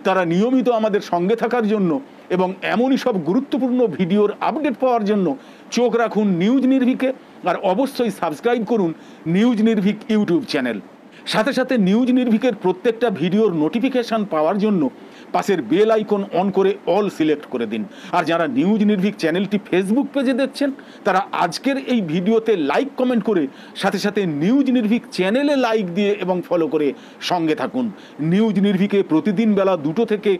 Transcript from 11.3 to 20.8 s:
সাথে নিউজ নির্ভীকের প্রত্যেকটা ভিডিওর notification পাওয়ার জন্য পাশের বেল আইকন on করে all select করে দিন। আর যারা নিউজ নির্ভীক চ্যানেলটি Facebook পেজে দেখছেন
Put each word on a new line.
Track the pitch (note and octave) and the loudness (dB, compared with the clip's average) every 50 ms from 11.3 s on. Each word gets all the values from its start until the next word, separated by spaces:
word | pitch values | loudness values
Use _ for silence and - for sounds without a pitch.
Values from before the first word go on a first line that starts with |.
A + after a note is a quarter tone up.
| - G3 G#3+ C#4 | -2 0 0 0
সাথে | A#3+ B3 B3+ B3+ C4 A#3+ | 0 -2 0 0 2 2
নিউজ | F#3+ F3+ G3+ A3+ C4 A#3+ | 2 4 4 2 2 2
নির্ভীকের | B3 B3+ B3 A#3+ G#3+ A3 - B3+ A3 - | 2 2 2 2 2 2 2 0 -2 0
প্রত্যেকটা | - F#3 F3+ - - B3 A3+ A3+ B3 A#3 | -2 -2 -2 0 -2 -2 0 0 -2 -2
ভিডিওর | G3 - D#3+ F3+ F3 G#3+ A3+ G#3 E3+ | 0 0 -2 0 2 2 2 2 2
notification | D#3 D3+ D#3 - A#3 G#3 C4 - B3 A3+ - A3+ A3 G#3 G3 | 0 -2 0 0 0 -2 0 0 -2 -2 -2 -2 -4 -2 -2
পাওয়ার | E3 D#3 D3+ D#3+ G3+ G3+ | 0 0 0 2 0 0
জন্য | G3 A3 G3+ F3 C#3+ B2+ - - - - - - - - | 0 2 2 2 0 -2 -4 -8 -20 -20 -20 -20 -14 -4
পাশের | - F3+ F3 - F#3+ E3 B2+ G#2+ | -4 -2 0 0 -2 -2 0 0
বেল | D3+ F#3+ G#3+ A3 | 2 2 4 4
আইকন | A3+ A3 G#3+ - G#3 G3+ G3 G3+ - - | 2 0 0 0 -2 -2 -2 -2 -2 0
on | F#3+ G3+ F#3 | 0 0 2
করে | F#3+ G3 F#3+ G3+ G3 - - | 2 2 2 0 -2 -2 0
all | E3+ G3+ G#3+ F#3 - | 0 0 0 -2 -2
select | - D#3+ D#3 D3 D3 - - | 0 0 0 0 -2 -4 -8
করে | - A#2+ A#2 G#2 | -6 -6 -4 -4
দিন। | A2+ A2 G#2 F#2+ - - - - - | -4 -6 -6 -8 -12 -18 -10 -2 -2
আর | F3 E3+ | -2 0
যারা | D3+ E3+ E3+ E3+ D3 A#2 C3 | 0 0 0 0 0 0 0
নিউজ | D#3 F#3+ A3 G#3+ G#3 G#3 | 2 2 2 2 2 2
নির্ভীক | G#3 F#3+ F3+ G#3 - - | 2 2 0 -2 -2 -2
চ্যানেলটি | - D#3+ E3 F#3 G3+ F#3+ G#3+ G3+ - - | -2 0 0 0 -2 -2 -2 -4 -2 -2
Facebook | - F3+ G3 F#3 A3 C4+ C#4 C#4 - | -2 0 0 0 0 0 0 -2 -2
পেজে | C#4 C4 B3+ C4+ | -2 0 0 0
দেখছেন | A#3 C4+ - - - C#4+ C#4 C4+ - | 0 -2 -4 -2 -4 -4 -4 -4 -8